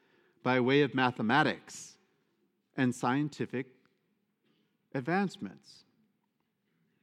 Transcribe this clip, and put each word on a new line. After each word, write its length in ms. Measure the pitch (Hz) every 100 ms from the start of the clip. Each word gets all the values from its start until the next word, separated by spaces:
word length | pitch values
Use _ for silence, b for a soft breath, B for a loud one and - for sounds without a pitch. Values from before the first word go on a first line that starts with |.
| b b b b
by 180 | 123 127
way 220 | 123 143
of 120 | 139
mathematics 1000 | 123 127 123 110 139 139 92 - - - - _ _ _ _ _ _ _ -
and 180 | 127
scientific 720 | 117 123 139 147 - 113 123 - _ _ _ _ _ _ _ _ _ _ _ _
advancements. 920 | 135 127 185 196 - 98 - - - _ _ _ _ _ _ _ _ _ _ _ _